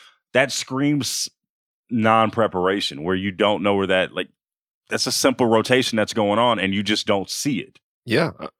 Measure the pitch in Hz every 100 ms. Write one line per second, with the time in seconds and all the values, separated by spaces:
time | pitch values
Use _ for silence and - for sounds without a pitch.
0 | - _ _ 123 139 - - 131 143 147
1 | 120 - - _ _ _ _ _ - 120
2 | 110 113 110 113 107 92 90 101 - 69
3 | 82 95 98 90 104 98 101 101 95 92
4 | 87 85 90 _ _ _ _ _ - 110
5 | - - 143 127 120 110 107 127 131 110
6 | 104 110 101 104 123 110 95 98 101 107
7 | - 101 90 - - 117 - _ _ _
8 | - 117 170 - -